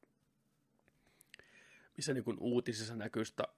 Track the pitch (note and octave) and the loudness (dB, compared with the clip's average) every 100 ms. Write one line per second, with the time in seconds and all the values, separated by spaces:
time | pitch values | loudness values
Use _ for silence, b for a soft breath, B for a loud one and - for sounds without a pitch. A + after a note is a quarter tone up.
0 | _ _ _ _ _ _ _ _ _ _ | _ _ _ _ _ _ _ _ _ _
1 | b b b b b b b b b - | b b b b b b b b b -4
2 | D3 C3 A#2 G#2+ A2+ A#2+ B2 A2 A2 A#2 | 0 0 0 0 2 4 2 0 -4 -4
3 | G#2 - A2 - - | -2 -2 -2 0 -2